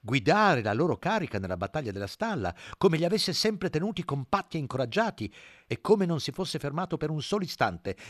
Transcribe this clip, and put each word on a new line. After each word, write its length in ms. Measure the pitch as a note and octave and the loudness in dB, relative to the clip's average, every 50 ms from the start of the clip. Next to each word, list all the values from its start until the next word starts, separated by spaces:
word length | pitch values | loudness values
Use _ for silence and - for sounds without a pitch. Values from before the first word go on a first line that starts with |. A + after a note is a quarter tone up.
guidare 600 | - A2 C3 C#3 G2+ C#3+ E3+ G#3 G#3+ G3 E3 B2 | -2 0 2 4 6 6 6 6 6 6 6 4
la 120 | G#2 G#2+ G2+ | 2 2 2
loro 260 | A#2 D#3+ E3+ B2 - | 2 2 2 0 0
carica 400 | - F3 A3 A3 E3+ - - G2+ | 0 0 0 0 -2 -2 -4 -4
nella 180 | F#2+ F2+ F#2 | -4 -4 -4
battaglia 340 | E2+ F#2+ G2 - D#3 C#3+ A2 | -2 -4 -4 -4 -4 -4 -4
della 140 | F#2+ G2 G2+ | -6 -6 -6
stalla, 500 | G2 - - G#3+ A3+ G#3 D3+ G2 F2 E2+ - - - - | -8 -6 -6 -4 -4 -2 -2 -2 -4 -4 -6 -12 -14 -2
come 200 | - - F#3+ D#3+ | 2 4 4 4
li 80 | D#3 E3+ | 4 2
avesse 280 | E3 G3+ G3+ - - E3 | 2 2 2 0 0 0
sempre 380 | - - A3 G#3+ F3 F#3+ E3+ | 0 0 0 0 0 -2 -2
tenuti 340 | - D3+ F3+ A3 F#3+ - - | -2 0 -2 -2 -4 -4 -4
compatti 500 | - C#3+ C#3 C3 - - G3 F#3 - - | -4 -4 -4 -2 -2 -2 -2 -2 -2 -6
e 40 | E3 | -6
incoraggiati, 720 | C#3+ B2 - - B2+ A#2 A#2 F#3+ A3+ G#3+ - - G#2+ F#2 - - - - - - _ | -6 -4 -2 -2 -2 -2 0 0 0 -2 -2 -6 -8 -10 -10 -12 -20 -20 -20 -14 _
e 160 | - - - | -6 -6 0
come 240 | - - G#3 G#3 F#3+ | 2 4 4 4 4
non 140 | E3+ E3+ C#3+ | 2 0 -2
si 120 | - - | -2 -4
fosse 280 | C3+ - F#3 - - D3+ | -6 -6 -6 -6 -6 -6
fermato 360 | - C#3+ C#3 E3 F#3 - E3+ | -6 -6 -4 -4 -6 -4 -4
per 140 | D3 D#3 D3+ | -4 -4 -4
un 140 | D#3 D3+ C3+ | -4 -4 -4
solo 200 | - G3+ G#3+ F#3+ | -2 -2 -2 -2
istante, 540 | C#3+ - - B2+ G#2+ F2 E2 - G2+ F#2 - - - | -2 -2 0 0 0 -2 -4 -6 -8 -8 -8 -10 -20